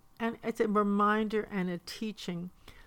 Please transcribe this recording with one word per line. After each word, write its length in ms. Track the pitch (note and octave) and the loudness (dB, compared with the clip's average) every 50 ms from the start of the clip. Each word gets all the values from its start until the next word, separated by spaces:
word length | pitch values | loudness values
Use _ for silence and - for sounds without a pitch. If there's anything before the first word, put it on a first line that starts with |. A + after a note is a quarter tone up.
| _ - - - | _ -16 -8 -4
and 180 | A#3 A3+ A#3 - - | -4 -4 -4 -4 -6
it's 160 | A3+ A3+ - | -4 0 0
a 80 | A3+ | 2
reminder 800 | G#3+ G3 G#3 G#3 G3+ G3+ G3+ G#3 G#3 G#3+ G#3+ A3 G#3 A3 G#3+ - - | 2 4 2 4 4 4 4 4 4 4 2 0 0 0 -2 -2 -2
and 180 | G#3 G3 F3+ F3+ | -2 -2 -2 -2
a 80 | F3 E3+ | -4 -6
teaching, 720 | - - - - A3+ G#3+ G3 - - - F3 E3+ F3 F3+ - - - - - - - | -8 -10 -10 -6 -6 -6 -6 -8 -8 -8 -6 -6 -8 -10 -12 -16 -20 -20 -20 -20 -20